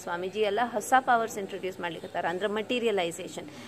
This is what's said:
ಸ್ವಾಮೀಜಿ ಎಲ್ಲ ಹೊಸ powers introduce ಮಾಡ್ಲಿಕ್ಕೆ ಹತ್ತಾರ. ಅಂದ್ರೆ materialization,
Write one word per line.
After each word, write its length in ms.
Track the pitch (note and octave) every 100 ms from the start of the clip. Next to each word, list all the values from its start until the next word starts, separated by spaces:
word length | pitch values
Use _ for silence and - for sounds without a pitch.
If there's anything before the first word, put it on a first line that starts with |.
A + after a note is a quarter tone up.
ಸ್ವಾಮೀಜಿ 380 | - F3 F#3 G3+
ಎಲ್ಲ 200 | G#3 G#3
ಹೊಸ 280 | A#3+ A#3 G3+ C4
powers 380 | C4 A#3+ A3 G#3
introduce 420 | G3 G3 F3+ F#3+
ಮಾಡ್ಲಿಕ್ಕೆ 280 | F3 E3 F#3
ಹತ್ತಾರ. 180 | E3+ F3+
ಅಂದ್ರೆ 220 | F3 G#3
materialization, 1000 | G#3+ G3+ B3 A3+ G3 E3+ E3+ F3+ - F#3 -